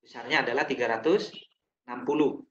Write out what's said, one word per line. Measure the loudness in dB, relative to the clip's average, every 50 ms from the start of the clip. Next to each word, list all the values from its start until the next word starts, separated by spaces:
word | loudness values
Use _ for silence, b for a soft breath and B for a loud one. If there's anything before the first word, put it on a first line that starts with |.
Besarnya | _ -16 -14 -12 -4 0 0 2
adalah | 2 2 0 0 0
tiga | 0 0 -2 0 0
ratus | 0 0 2 2 2 2 0 -4 -12 -16 -20 _ _ _ _ _ _ _ _
enam | -12 -12 -6
puluh. | -2 0 2 4 4 2 2 -2 -12 _